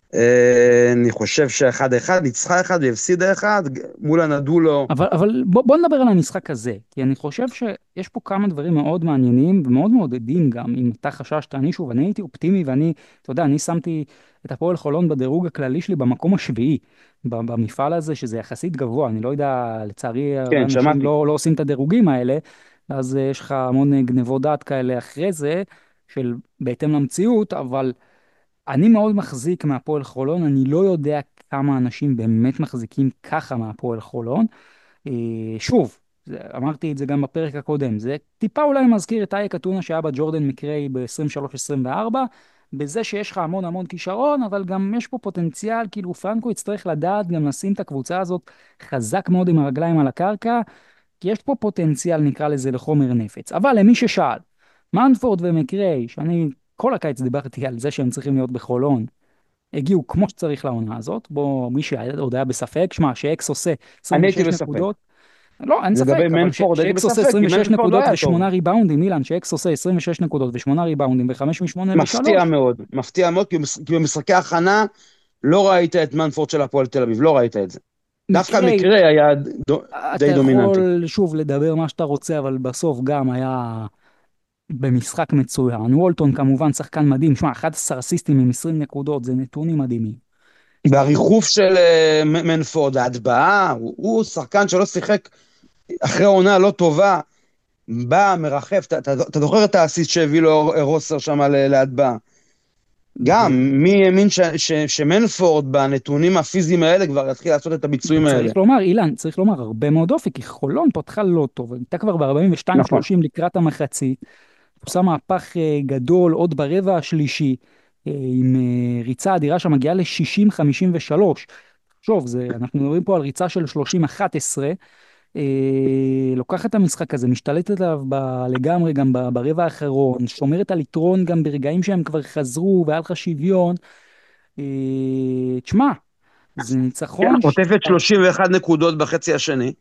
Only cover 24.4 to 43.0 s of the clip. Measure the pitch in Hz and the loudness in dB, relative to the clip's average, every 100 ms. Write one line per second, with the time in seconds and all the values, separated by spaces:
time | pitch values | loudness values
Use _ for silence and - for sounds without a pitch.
24.4 | 147 147 - 135 127 123 - - 185 165 | -2 -2 -4 -4 -4 -4 -8 -6 -6 -4
25.4 | 147 170 196 _ _ _ _ - 123 120 | -4 -6 -8 _ _ _ _ -8 -6 -6
26.4 | - - 131 120 151 151 135 - 214 233 | -12 -10 -8 -4 -2 0 -2 -2 0 0
27.4 | 208 165 131 131 131 120 _ _ _ _ | -2 -6 -6 -4 -4 -6 _ _ _ _
28.4 | _ _ - 135 208 220 214 202 151 131 | _ _ -4 2 4 4 4 0 -4 -6
29.4 | 139 180 151 131 - 151 131 127 135 175 | -6 -4 -4 -4 -4 -6 -6 -6 -4 -2
30.4 | 156 135 131 156 196 175 143 147 - _ | 0 2 2 2 2 0 -2 -4 -6 _
31.4 | _ 139 143 135 123 - 147 123 113 113 | _ -4 -2 0 -2 -2 -2 0 0 2
32.4 | 123 - 151 127 113 - 135 - - 156 | 0 0 -6 -8 -8 -2 -2 -4 -6 -8
33.4 | - 123 110 110 123 113 - 120 117 151 | -6 -8 -8 -8 -8 -8 -8 -10 -4 -2
34.4 | 220 _ _ _ _ _ 143 120 117 113 | -2 _ _ _ _ _ -10 -8 -6 -8
35.4 | 110 110 - 247 127 - _ _ - - | -8 -8 -2 0 0 -4 _ _ -18 -16
36.4 | - 127 135 151 160 139 139 143 139 165 | -14 -6 -6 -4 -6 -6 -4 -4 -4 -4
37.4 | 160 143 139 151 135 107 117 147 - _ | -6 -8 -6 -4 -2 -4 -6 -8 -12 _
38.4 | 214 - 294 277 254 220 - 226 196 196 | -6 0 0 2 2 2 0 -4 -4 -4
39.4 | 202 175 185 190 - 160 156 135 156 160 | -6 -6 -4 -6 -4 -4 -4 -2 -2 -2
40.4 | 143 127 143 151 143 127 123 - 151 147 | -2 -4 -6 -6 -6 -6 -8 -6 -8 -6
41.4 | 139 135 - 143 127 156 220 254 254 - | -10 -10 -6 -4 -4 -4 -4 -4 -4 -8
42.4 | _ _ _ 135 147 185 | _ _ _ -10 -8 -6